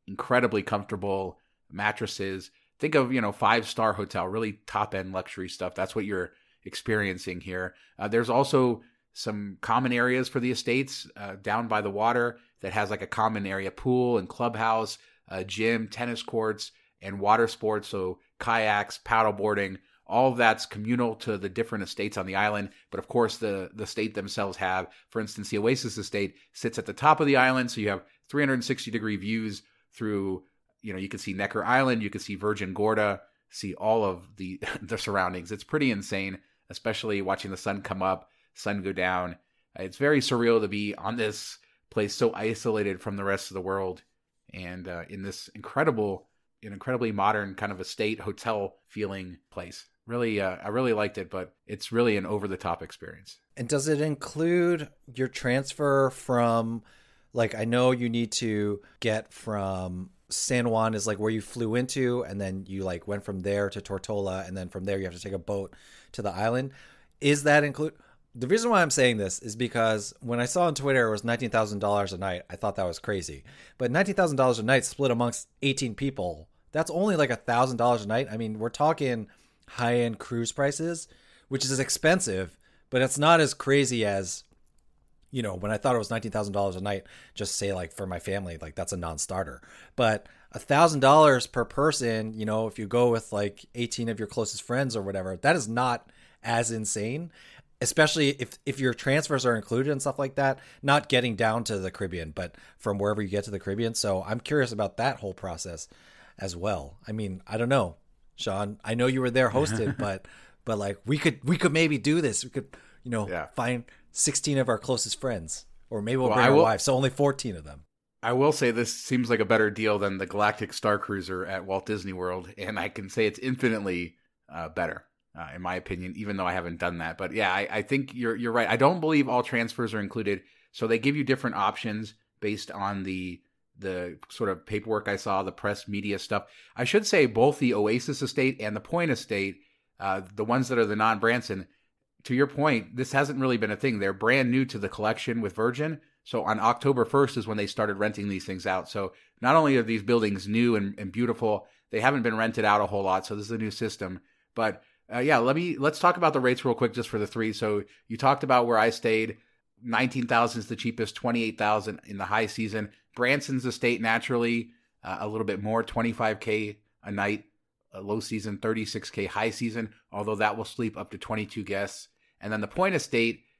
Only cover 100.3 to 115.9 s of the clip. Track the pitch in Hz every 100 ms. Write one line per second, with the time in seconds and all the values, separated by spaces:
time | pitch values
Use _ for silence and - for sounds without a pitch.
100.3 | 139 135 131 - - 135 147 - 127 120
101.3 | 101 110 113 110 101 92 - 95 90 80
102.3 | 85 87 - - - 107 101 104 107 98
103.3 | 101 101 98 98 101 113 113 104 95 95
104.3 | 117 - 147 120 107 101 - 127 - 101
105.3 | 92 95 80 90 82 - - - - -
106.3 | - 95 87 101 90 69 - - 107 101
107.3 | 92 - 110 120 135 90 - _ _ _
108.3 | - 107 95 104 107 - 117 127 131 123
109.3 | 127 123 127 147 113 101 - 104 95 -
110.3 | - - _ - 104 101 98 113 147 165
111.3 | - 131 175 180 160 160 147 143 165 139
112.3 | 98 127 135 - - - - 123 113 95
113.3 | 87 73 - 120 123 - - _ - 151
114.3 | - 151 139 123 110 - 120 - - 131
115.3 | 101 80 - - - -